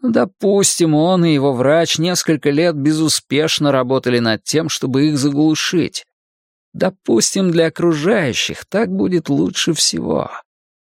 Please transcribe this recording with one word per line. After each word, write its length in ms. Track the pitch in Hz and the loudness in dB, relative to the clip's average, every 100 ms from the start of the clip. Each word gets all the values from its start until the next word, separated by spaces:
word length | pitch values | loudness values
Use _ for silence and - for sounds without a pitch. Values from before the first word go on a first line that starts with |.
Допустим, 920 | 254 226 233 - 196 202 190 - 170 | -2 0 -2 -2 0 2 2 2 2
он 320 | 151 165 185 165 | 2 2 2 2
и 80 | |
его 200 | 151 139 | 2 0
врач 440 | 123 127 160 165 - | 0 2 2 2 0
несколько 520 | 165 175 - 156 - | -2 -2 0 0 0
лет 260 | 143 175 151 | 2 0 0
безуспешно 960 | 139 156 156 - - 135 156 - 147 | 0 0 0 -2 -2 -2 0 0 0
работали 480 | 135 123 131 123 123 | 0 0 -2 0 0
над 240 | 117 107 | 0 -2
тем, 260 | - 147 160 | -2 -2 -2
чтобы 380 | - 147 131 151 | -4 -2 0 2
их 100 | 147 | 2
заглушить. 880 | 143 143 156 151 - 185 - - - _ _ _ _ _ _ | 0 2 2 0 -2 -2 -2 -6 -14 _ _ _ _ _ _
Допустим, 760 | - 190 190 - - - 196 190 | -4 -4 -2 0 0 2 0 0
для 160 | 165 165 | 2 0
окружающих 1000 | - 175 156 160 220 151 110 - - - | 0 0 0 0 0 0 -2 -6 -8 -6
так 240 | 190 220 | -4 -2
будет 400 | 190 190 180 156 | -2 -2 -2 0
лучше 440 | 143 160 - - | 0 0 -2 -2
всего. 560 | 156 - - - 76 - - - _ _ _ _ | 0 -2 -2 -2 -2 -4 -10 -18 _ _ _ _